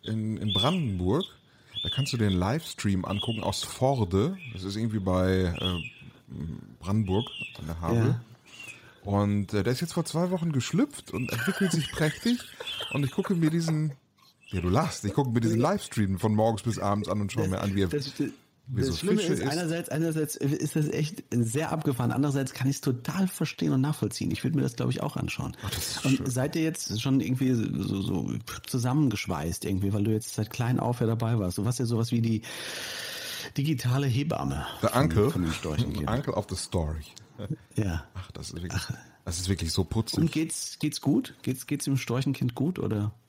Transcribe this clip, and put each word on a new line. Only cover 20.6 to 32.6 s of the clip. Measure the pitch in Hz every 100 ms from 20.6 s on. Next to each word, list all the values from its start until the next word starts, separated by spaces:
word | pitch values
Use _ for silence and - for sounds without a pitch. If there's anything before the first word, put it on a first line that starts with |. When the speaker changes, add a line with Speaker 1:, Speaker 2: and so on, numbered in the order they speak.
| 151 160
Speaker 2:
das | 151
echt | - 151 190 -
sehr | 120 113 123 160
abgefahren, | 160 147 123 120
andererseits | 123 143 139 131
kann | - 131
ich's | 139
total | - 123 120 180 185
verstehen | - 160 - 160
und | 135
nachvollziehen. | 139 151 - - -
Ich | -
würde | 131 -
mir |
das, | 135 -
glaub | 123
ich, | 127
auch | - -
anschauen. | - - - -
Speaker 1:
Ach, | 101
das | - - -
ist |
Speaker 2:
Und | 135 131
Speaker 1:
schön. | -
Speaker 2:
seid | 123 139 170
ihr |
jetzt | 160 160 - 107
schon | 135 135
irgendwie | 92 127 131
so, | 123 107 - 98 98
so | 95 95 58 - - - -
zusammengeschweißt | 127 120 135 143 101 - 85 80 90
irgendwie, | - 92 95
weil | 104
du | 107
jetzt | 110 -
seit | - 107
klein | - 120 123
auf | 117 123
ja | 113
dabei | 113 113 117
warst? | 92 90
Du |
warst | 104 123
ja | 120
sowas | 117 117
wie | 117
die | 113 110 - -